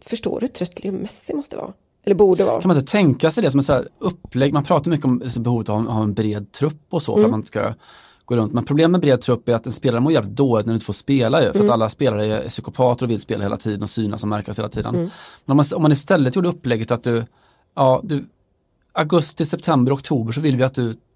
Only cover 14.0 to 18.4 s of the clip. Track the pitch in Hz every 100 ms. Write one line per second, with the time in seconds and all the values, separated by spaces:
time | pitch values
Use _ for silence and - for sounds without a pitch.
14 | 107 104 107 104 101 107 110 - 113 170
15 | 170 - - - - 139 147 180 156 143
16 | - 185 127 185 175 175 127 113 113 117
17 | 123 117 113 _ _ _ _ - 135 131
18 | - 143 - _